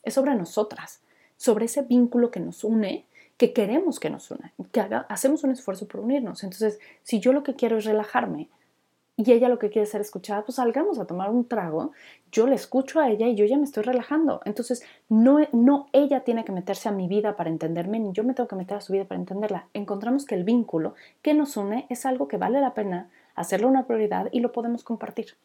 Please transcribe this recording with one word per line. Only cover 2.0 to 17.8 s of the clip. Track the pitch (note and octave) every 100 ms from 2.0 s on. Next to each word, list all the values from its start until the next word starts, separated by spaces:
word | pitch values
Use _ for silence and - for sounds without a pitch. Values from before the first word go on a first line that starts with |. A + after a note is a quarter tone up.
| A#3+ B3 A#3+
que | F#3+
nos | E3+ F3
une, | G#3+ A3 G3 E4+ _ _ _ _
que | A#3
queremos | - G3 C4+ F#4 -
que | D3+
nos | - -
una, | - - - F#3
que | -
haga-, | G3 A2+ -
hacemos | G3+ C4+ D#4
un | C4+
esfuerzo | B3+ - F#3+ G3+
por | G3
unirnos. | A3 C#4 A3 F3+ G3
Entonces, | F#3 A3 G#3 - _
si | - G#3+
yo | A#3
lo | C#4
que | C#4+ A#3+
quiero | A#3 A3+
es |
relajarme, | G#3+ G#3+ G#3 - G3 D3+ D#3+ _ _ _ _ _ _ -
y | A3
ella | A#3 B3
lo | B3
que | G#3
quiere | G#3+
es | G#3
ser | G#3
escuchada, | G#3 F#3+ G3 G#3
pues | G#3 B3+
salgamos | A#3+ A#3+ G4 C#4
a | F#3
tomar | F3+ G3
un | A#3+ A#3+
trago, | A#3 F3 D#3 D4+ - - - _
yo | - A#3+
la | C#4
escucho | - B3+ C4 D#4+
a | C#4
ella | G#3 A3+
y | G#3
yo | G#3
ya | C#4
me |
estoy | C#4+ -
relajando. | A3 B3+ - D4+ D#4+ -
Entonces, | - G#3 A#3 B3 - _ _
no, | A3 A#3+ D4 D4
no | A#3+ A#3+ C#4+ C#4
ella | C4+ C#4 C4+
tiene | C4 A3+
que | A3
meterse | F#3+ F3+ F#3+ A3+
a |
mi | G3 F3+
vida | G3+ G#3 G#3
para | E3
entenderme, | D#3+ D#3+ E3+